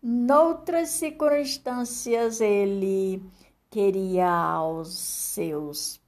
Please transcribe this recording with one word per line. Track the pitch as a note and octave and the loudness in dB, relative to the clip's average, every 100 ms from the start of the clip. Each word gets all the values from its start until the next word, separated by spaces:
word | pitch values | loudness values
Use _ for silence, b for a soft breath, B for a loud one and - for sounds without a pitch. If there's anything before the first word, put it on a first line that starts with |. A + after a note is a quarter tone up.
Noutras | A#3 A#3+ A#3+ C#4+ E4 E4 - E4+ E4 | 0 0 6 6 6 2 -2 -2 0
circunstâncias, | - D#4 D4+ D4+ D4 C#4 - - B3 A#3+ A#3+ B3 A#3 A#3 A3 | -2 -4 0 2 2 0 -6 -6 -4 -6 -6 -2 0 0 2
ele | G#3+ G3+ G3 G3 F#3+ F#3+ F#3+ F#3+ F#3+ B B B _ | 2 4 2 0 0 0 0 -4 -8 B B B _
queria | A3 G3+ F#3+ F#3+ F3+ F3+ | 0 2 2 0 2 2
aos | F3 E3 E3 D#3+ D#3+ E3 F3+ | 2 0 0 -2 -4 -8 -10
seus | - - - - E3+ D3+ D3+ D3+ - - | -8 -8 -8 -6 -4 -4 -6 -8 -10 -10